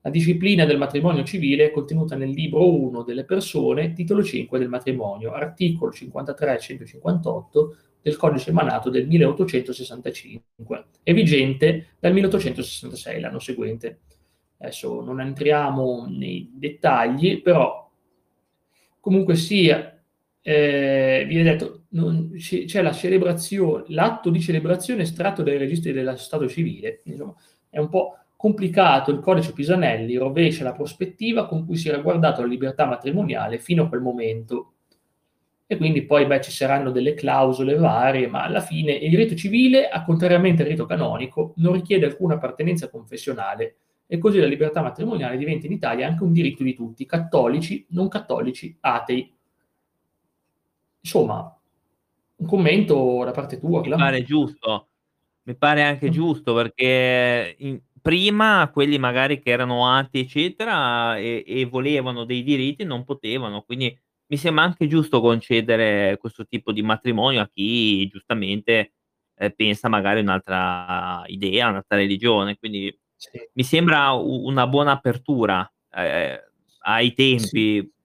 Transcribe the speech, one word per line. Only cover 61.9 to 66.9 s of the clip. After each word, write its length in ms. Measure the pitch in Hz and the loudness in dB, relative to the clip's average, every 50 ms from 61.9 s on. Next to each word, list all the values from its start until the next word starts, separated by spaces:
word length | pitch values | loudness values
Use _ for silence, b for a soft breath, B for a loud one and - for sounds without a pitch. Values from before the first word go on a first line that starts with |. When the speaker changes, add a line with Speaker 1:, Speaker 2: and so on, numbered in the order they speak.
| 147 139 127 127 123 120 117 | 0 0 0 -2 -6 -6 -6
Speaker 2:
dei 180 | 120 123 123 123 | -4 -4 -4 0
diritti, 420 | 143 147 135 131 139 147 - - | 0 0 0 0 -4 -4 -6 -8
non 180 | 170 131 120 127 | -6 -6 -8 -6
potevano, 600 | - 139 135 - 107 117 131 123 107 101 104 - | -8 -10 -8 -6 -6 -6 -4 -6 -6 -8 -10 -10
quindi 340 | _ 123 127 131 117 120 _ _ _ _ _ _ _ | _ -6 -4 -4 -4 -4 _ _ _ _ _ _ _
mi 60 | 147 | -6
sembra 280 | 139 147 170 156 156 160 | -2 -2 0 2 2 2
anche 220 | 180 175 _ 165 | 2 2 _ 0
giusto 340 | 147 156 160 151 156 - 123 | 2 2 2 2 4 2 4
concedere 960 | 113 120 117 113 - - 120 113 110 117 117 110 113 107 104 101 101 95 101 | 4 4 4 2 0 0 0 0 2 2 2 2 4 2 2 2 2 0 0
questo 280 | - - 117 - - 113 | -2 -6 -12 -12 -12 -14
tipo 280 | _ - 113 - - 107 | _ -8 -6 -4 -4 -2
di 80 | 107 | -2
matrimonio 580 | 107 110 | 0 0